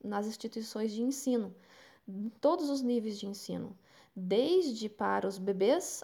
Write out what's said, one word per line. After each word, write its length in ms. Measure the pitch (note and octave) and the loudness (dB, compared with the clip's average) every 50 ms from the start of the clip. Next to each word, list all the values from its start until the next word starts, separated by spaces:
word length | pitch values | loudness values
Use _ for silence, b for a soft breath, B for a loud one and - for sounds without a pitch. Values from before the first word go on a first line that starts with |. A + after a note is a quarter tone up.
| - | -6
nas 240 | G#3 G#3 G#3 G#3 | -4 -2 -2 -2
instituições 640 | G#3+ A3 - - A3+ - A3+ A3 - - A3 A3 A3 | -2 -4 -6 -8 -8 -6 -6 -8 -6 -4 -2 -2 -2
de 100 | G#3 A3+ | 0 0
ensino, 540 | A#3+ C4 C4+ - - C4 B3 A#3 G3+ F#3+ - B B B B B B B B B B | 0 0 -2 -2 0 2 2 2 0 -2 -8 B B B B B B B B B B
em 220 | - F#3+ G3+ G#3 A#3 - - | -12 -8 -6 -8 -8 -4 0
todos 280 | - D4 E4+ F4 D#4 C#4+ | 2 2 2 2 0 0
os 120 | C#4 C4+ | 0 0
níveis 360 | B3+ A#3+ A#3+ A#3 G#3+ A3 G#3 | 2 2 2 2 0 -2 -6
de 100 | G3+ G3+ | -6 -6
ensino, 500 | G3 G3+ - - - F3+ F3 - - - - b b b b b b b | -8 -8 -8 -8 -6 -6 -6 -6 -8 -12 -16 b b b b b b b
desde 720 | F#3+ F#3 F3+ G3 A3+ C4 D#4+ F4+ F#4 E4+ C4+ A3 A3 G#3+ G#3+ | -6 -2 2 2 4 4 4 4 4 4 2 0 -2 -4 -6
para 380 | - - G3+ G3 G3 G3+ G3 | -2 0 0 2 2 2 2
os 100 | G3 G3 | 0 -2
bebês 680 | F#3+ F#3+ G3+ G3 F#3 F#3+ A3+ D4 F4+ F4+ - - - | -2 -2 0 2 4 6 6 4 4 2 -4 -8 -10